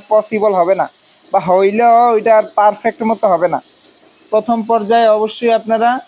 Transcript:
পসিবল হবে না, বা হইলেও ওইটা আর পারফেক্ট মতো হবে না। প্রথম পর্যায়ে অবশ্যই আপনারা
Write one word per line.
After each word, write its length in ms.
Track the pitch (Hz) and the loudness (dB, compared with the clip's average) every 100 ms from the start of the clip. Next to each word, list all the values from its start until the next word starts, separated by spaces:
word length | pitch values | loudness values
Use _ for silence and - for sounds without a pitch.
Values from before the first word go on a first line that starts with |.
| - | 0
পসিবল 460 | 214 214 214 214 | -2 -2 -2 0
হবে 200 | 185 170 | 0 0
না, 160 | 185 143 _ _ _ _ | -2 -4 _ _ _ _
বা 80 | 190 | -4
হইলেও 720 | 170 185 196 214 233 233 240 | 0 0 0 2 2 4 2
ওইটা 260 | 220 226 214 | 2 2 2
আর 40 | 214 | 2
পারফেক্ট 480 | - 208 - 226 214 | 0 0 0 -4 -4
মতো 260 | 226 220 208 | -4 -2 0
হবে 200 | 165 170 | 0 0
না। 140 | 139 - _ _ _ _ _ _ | -4 -8 _ _ _ _ _ _
প্রথম 320 | 214 214 233 | -4 -2 -4
পর্যায়ে 460 | 220 226 208 233 226 | -2 -2 0 2 2
অবশ্যই 420 | 214 220 - 233 | 2 -2 -4 -2
আপনারা 500 | 226 220 220 233 262 | -2 -2 -2 -2 -4